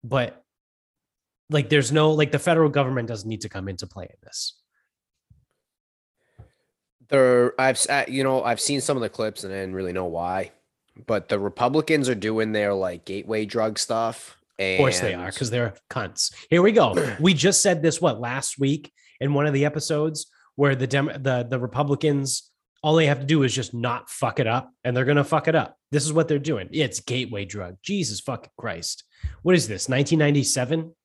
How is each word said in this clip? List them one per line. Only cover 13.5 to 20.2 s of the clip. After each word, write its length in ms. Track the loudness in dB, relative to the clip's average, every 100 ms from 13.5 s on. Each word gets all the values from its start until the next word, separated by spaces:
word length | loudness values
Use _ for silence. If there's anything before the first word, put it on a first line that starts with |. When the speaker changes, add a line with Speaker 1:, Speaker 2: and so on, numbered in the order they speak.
| -2 -2 -2
Speaker 2:
stuff. 580 | -4 -2 -2 -4 -18 -20 _ -4
Speaker 1:
Of 200 | -2 2
course 220 | 2 2
they 140 | -2
are, 120 | -4 -8
Speaker 2:
And 80 |
Speaker 1:
'cause 160 | -6 -4
they're 240 | -2 -4 -6 _
cunts. 440 | -8 -6 -4 -6 -6 0
Here 120 | 4
we 100 | 6
go. 440 | 6 4 2 -2 2
Speaker 2:
<clears throat> 40 |
Speaker 1:
We 140 | 2
just 280 | 4 4 4
said 200 | 2 2
this, 180 | 0 2
what, 200 | -2 -2
last 380 | -6 -6 -8 -2
week 340 | 0 0 -6 _ _ _
in 140 | -2
one 120 | 0 2
of 60 |
the 120 | 2
episodes 640 | 0 0 -2 -2 -2 -4